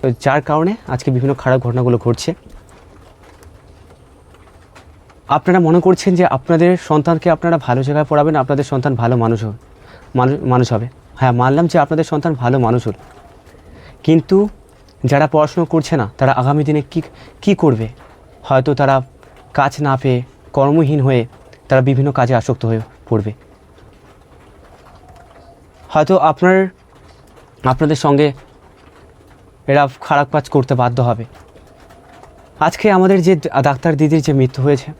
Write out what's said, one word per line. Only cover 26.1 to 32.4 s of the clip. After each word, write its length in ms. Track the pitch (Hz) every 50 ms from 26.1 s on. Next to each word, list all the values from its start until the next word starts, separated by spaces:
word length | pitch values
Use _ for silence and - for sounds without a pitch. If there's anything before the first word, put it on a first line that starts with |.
| 190 190 147 160
আপনার, 260 | 147 - 175 180 185 190 190 190 - _ _ _ _ - - - - - - _ _ - - _ _ _ - 131 131
আপনাদের 260 | 135 156 147 156 139 -
সঙ্গে 220 | 151 143 139 151 147 135 - - - - - _ - _ _ - - _ - - - _ _ - - - _ - - _ _ _ -
এরা 140 | 139 143 143 139 131 - -
খারাপ 200 | - 156 143 143 135 -
কাজ 100 | 151 139 - -
করতে 180 | 143 127 - 139
বাধ্য 240 | 123 123 120 120 123 123 120
হবে। 160 | 117 113 113 - - - - - - - - - - - - - - - - - - - - - - -